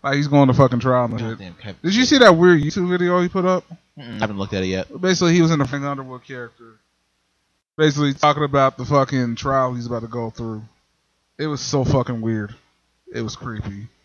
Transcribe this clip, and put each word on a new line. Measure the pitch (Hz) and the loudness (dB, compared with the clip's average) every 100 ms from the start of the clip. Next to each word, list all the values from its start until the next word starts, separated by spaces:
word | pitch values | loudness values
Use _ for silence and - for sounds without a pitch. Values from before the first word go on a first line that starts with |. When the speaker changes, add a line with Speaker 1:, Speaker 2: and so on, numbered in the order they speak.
Speaker 1:
Like, | 143 139 | -2 -2
he's | 147 | 2
going | 143 135 | 4 4
to | |
fucking | 123 131 123 | 6 4 4
trial | 131 123 120 | 0 0 0
and | 113 | -4
shit. | 113 | -8
Speaker 2:
Goddamn | 110 92 87 | -10 -14 -16
Kevin | 104 95 | -18 -8
Speaker 1:
Did | 160 208 | -2 0
you | |
Speaker 2:
Spacey. | 254 | 2
Speaker 1:
see | 285 | 8
that | 226 165 | 8 8
weird | 180 170 | 6 6
YouTube | 147 196 180 | 2 -2 -2
video | 180 175 180 | 0 0 0
he | 175 | 0
put | 190 185 | -2 -2
up? | 185 - 175 _ - | -2 -6 -20 _ -20
Speaker 2:
Mm-mm, | 123 107 | -14 -6
I | |
haven't | 107 101 | -6 -4
looked | 98 | -6
at | 101 | -4
it | 92 | -2
yet. | 92 92 - | -4 -6 -4
Speaker 1:
Basically, | 180 175 175 | -2 2 2
he | 175 | 4
was | 165 | 4
in | 160 | 2
the | 127 | -2
Frank | 139 139 | -4 -8
Underwood | 139 131 127 | -10 -12 -18
character. | _ 127 117 _ 117 110 _ _ _ _ _ _ _ _ _ - | _ -18 -18 _ -20 _ _ _ _ _ _ _ _ _ _ 0
Basically | 156 143 143 | 0 2 -2
talking | 139 151 147 | 2 0 0
about | 147 139 135 - | 0 2 2 0
the | 127 | 0
fucking | 143 135 135 120 117 | 0 0 -2 -4 -4
trial | 139 135 127 | -2 0 -2
he's | 120 120 | -4 -6
about | 117 | -8
to | 113 | -8
go | 117 113 | -8 -8
through. | - 113 107 110 _ _ _ _ _ _ - | -8 -10 -10 -14 _ _ _ _ _ _ -10
It | 156 | -8
was | 143 | -6
so | - 147 | -4 -2
fucking | 127 139 120 120 | 0 0 0 -6
weird. | 113 113 104 - _ _ _ _ - | -4 -4 -6 -14 _ _ _ _ -14
It | 117 | -10
was | 113 - | -10 -10
creepy. | 135 107 101 101 107 _ | -14 -12 -12 -12 -16 _